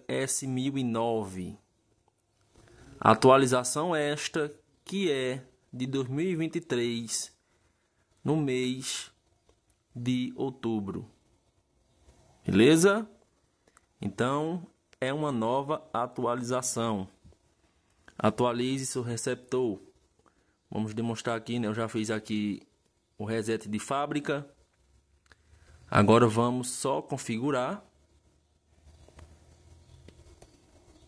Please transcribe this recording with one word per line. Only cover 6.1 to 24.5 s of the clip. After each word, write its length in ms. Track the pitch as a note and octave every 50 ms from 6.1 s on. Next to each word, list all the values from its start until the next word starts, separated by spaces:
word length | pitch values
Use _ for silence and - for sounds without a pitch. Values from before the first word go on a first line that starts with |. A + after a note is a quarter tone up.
| C3 D3 E3+ F#3+
e 60 | F3+
vinte 180 | D#3 E3 D#3 -
e 60 | E3+
três, 760 | - - C3 A#2+ A#2+ A#2+ A#2 A#2 A#2 A2 - - - - - _ _ _ _ _ _ _ _ _ _ _ _ _ _ _ _ _ -
no 140 | C3+ D3+
mês 760 | D#3+ D3 C3+ B2+ B2+ B2+ B2+ B2+ C3 C3 - - - - - - _ _ _ _ _ _ _ _ _ _ _ _ _ _ _ -
de 380 | B2 A#2+ B2+ B2+ B2+ B2+ - -
outubro. 680 | - C3 C3+ B2+ - - A2+ A2+ G#2+ G2+ F#2+ F#2 - - - - _ _ _ _ _ _ _ _ _ _ _ _ _ _ _ _ _ _ - - _ _ _ _ _ -
Beleza? 600 | F#2 F#2+ G2 A2+ C#3 D#3+ D#3+ F3 G3+ G3 A3+ A3 - - - _ _ _ _ _ _ _ _ _ _ _ _ _ _ _ -
Então, 640 | - G2+ G2 - A#2 B2+ C#3 D3 D#3 D#3+ F3 F3 E3+ - _ _ _ _ - -
é 100 | C3 B2+
uma 180 | C#3 D3+ D3+ D3
nova 560 | C3 A2+ A2 A2+ B2+ C#3 C#3 C#3+ - - - -
atualização. 1120 | - A2+ A#2+ B2 - - B2 A#2 A#2+ B2+ A#2+ A#2+ B2+ B2+ B2+ - - A#2+ A#2 A#2 A2 G2 F#2+ - - _ - - - _ _ _ _ _ _ _ _ _ _ _ _ _ _ - - - -
Atualize 600 | G#2+ G#2+ - B2 B2 A#2 A#2+ B2 C3 C3+ C3+ C3
seu 160 | - - C3
receptor. 800 | A#2+ A#2+ A#2 A2+ - C3+ B2+ B2 - - B2+ B2+ B2+ A2+ G2 - - - - _ _ _ _ _ _ _ _ _ _ _ _ _ _ -
Vamos 240 | - A2 A2 G#2+ G#2+
demonstrar 420 | A2+ A2+ A#2 A2+ A2 - B2 A#2
aqui, 220 | A2+ A2 - A#2
né? 100 | A#2+ A#2
Eu 60 | G#2 G#2+
já 140 | A#2 A2+
fiz 240 | G#2+ - A2+ A2 A2
aqui 500 | A2 G#2+ - - G#2+ G#2+ G#2 G#2 G2 - - - _ _ _ _ _ _ _ _ _
o 80 | - G#2+
reset 420 | G#2 A2+ A2+ G#2 A2+ A2+ A2 -
de 120 | G#2 G#2 G#2
fábrica. 680 | - - C#3 C#3 C#3+ D3 D3+ D3 C#3+ D#3 D3 C#3+ C#3+ -